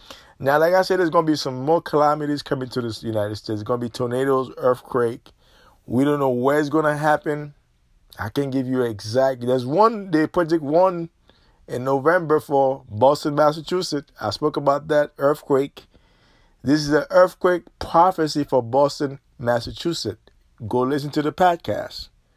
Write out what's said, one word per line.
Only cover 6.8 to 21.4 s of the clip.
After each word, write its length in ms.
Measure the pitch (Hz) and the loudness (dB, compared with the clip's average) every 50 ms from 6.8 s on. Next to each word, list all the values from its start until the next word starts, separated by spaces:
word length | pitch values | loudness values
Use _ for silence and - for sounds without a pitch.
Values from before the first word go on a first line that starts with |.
| 151 151 147 | 2 2 0
happen. 580 | 147 151 156 151 147 - 160 147 147 147 147 143 _ _ _ _ _ _ _ _ _ _ _ - - | 0 0 0 0 0 0 -4 -6 -6 -8 -12 -16 _ _ _ _ _ _ _ _ _ _ _ -14 -10
I 100 | 110 110 | -10 -6
can't 240 | - 143 143 139 131 | -4 -4 -4 -2 -2
give 140 | 135 131 | -4 -2
you 160 | 127 131 127 123 | -2 -2 -2 -2
exact. 580 | 117 110 101 101 107 110 131 131 135 135 123 | -2 -4 -6 -10 -2 0 2 2 2 0 -2
There's 240 | 120 123 127 131 120 | -2 0 0 0 0
one, 460 | 123 147 180 214 226 240 208 196 190 | -2 2 2 2 2 2 -2 -6 -2
they 160 | 165 156 156 | 0 0 0
predict 360 | 151 - 180 175 151 165 170 147 | 0 0 -2 0 0 0 -2 -2
one 460 | 135 151 170 185 190 180 170 170 165 - _ _ _ _ _ _ _ _ _ _ | 0 2 4 4 4 2 -2 -8 -10 -12 _ _ _ _ _ _ _ _ _ _
in 180 | - - 123 123 | -10 -8 -6 -2
November 560 | 135 139 139 127 156 170 185 170 147 156 151 | -2 -2 2 2 2 2 2 2 2 0 0
for 440 | - - 147 139 135 131 135 139 135 - | 0 0 0 2 2 2 0 -2 -8 -12
Boston, 440 | 98 107 123 131 147 - - 160 147 | -2 2 4 4 4 4 -2 -4 0
Massachusetts. 800 | 147 151 147 139 165 147 - 180 180 180 - 160 143 - _ _ - | 2 2 2 2 0 -6 -6 -4 -4 -4 -4 -6 -6 -8 _ _ -8
I 80 | - 107 | -6 -6
spoke 280 | - - 147 147 - 156 | -4 -2 -4 -2 -2 0
about 300 | 143 143 139 147 151 156 | 0 0 0 0 -2 0
that 240 | 151 147 147 - - | 0 0 0 0 -4
earthquake. 720 | - 143 139 151 - - - 143 135 139 143 - - - _ _ _ _ _ _ _ _ _ _ _ _ _ _ _ - | -2 0 0 0 0 -2 0 0 0 0 -2 -6 -16 -20 _ _ _ _ _ _ _ _ _ _ _ _ _ _ _ 0
This 180 | 120 143 156 | 0 2 2
is 100 | 151 143 | 2 2
an 140 | 147 156 - - | 2 0 0 4
earthquake 540 | - 185 180 180 - _ - 185 180 170 - - _ _ | 4 6 6 6 2 _ 0 0 0 0 -2 -10 _ _
prophecy 640 | - - - - 165 190 185 - 160 147 - 151 143 | -12 0 4 4 4 4 4 0 -2 -2 -2 -4 -4
for 180 | - - 131 120 | 0 0 0 0
Boston, 560 | 113 117 139 143 139 - - 151 139 139 139 _ _ _ _ | 2 2 2 2 2 0 -4 -6 -6 -6 -10 _ _ _ _
Massachusetts. 840 | 123 117 120 117 117 131 120 - - 170 165 - - 110 90 - _ _ _ _ _ _ _ _ - 104 | -2 -2 -2 -2 -2 -6 -12 -6 -6 -6 -4 -4 -6 -8 -8 -10 _ _ _ _ _ _ _ _ -8 -4
Go 120 | 117 123 | -2 0
listen 300 | 123 127 143 147 139 151 | 0 0 -2 -4 -4 -4
to 120 | - 156 143 | -4 -2 -2
the 100 | 151 147 | -2 0
podcast. 800 | - | 2